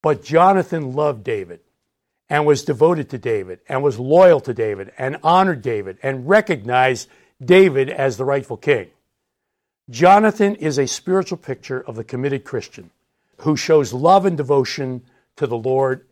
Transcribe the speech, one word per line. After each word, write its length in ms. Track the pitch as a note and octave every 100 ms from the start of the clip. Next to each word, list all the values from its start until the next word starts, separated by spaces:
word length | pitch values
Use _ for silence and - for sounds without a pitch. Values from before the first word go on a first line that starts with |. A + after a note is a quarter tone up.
But 220 | D#3 C#3+
Jonathan 680 | - D#3+ F#3 F#3+ - E3 C#3
loved 320 | C3 D3+ B2 G#2
David 340 | G#2+ F2 F2 _ _ _ _ _ _ _
and 160 | D3+ D3+
was 180 | C#3+
devoted 460 | - B2+ D#3+ E3+ C#3
to 80 | B2+
David 420 | A#2+ A2 F#2 F2+ _
and 160 | C3+
was 160 | C#3+ A2+
loyal 400 | B2+ E3 F#3 D3+
to 140 | -
David 400 | A#2 A2 G2 G2 -
and 200 | C3 D3+
honored 400 | D#3+ F3+ F#3+ D3
David 360 | B2 A2 F#2+ F#2
and 280 | C3 C3+ B2+
recognized 800 | G#3 G#3+ D3+ G#2+ B2+ C3 B2+ - _ _ _
David 460 | B2+ F3+ F#3+ C3+ C3+
as 260 | C#3+ C3+ G#2+
the 80 |
rightful 320 | C3 C#3 C3+ A2+
king. 320 | - B2+ F2 _ _ _ _ _ _ _ _ _ -
Jonathan 640 | A#2+ F3 G3+ G#3+ G#3 G3+ G#3+
is 220 | D#3 C#3
a 80 | C3
spiritual 540 | - - F#3+ F#3 F3
picture 420 | - B2+ - B2+
of 140 | - A2+
the 80 |
committed 400 | A2+ B2 C#3 C3+
Christian 480 | - B2 - - - _ _ _ _ _
who 200 | D3+ D3+
shows 340 | - D#3 B2
love 320 | B2 D#3 G3
and 140 | F#3+ D#3+
devotion 640 | C3+ C#3+ B2+ - C3+ B2+ _ _ _ _
to 120 | C#3
the 100 | A#2
Lord 480 | B2 C3 C3+ C3 _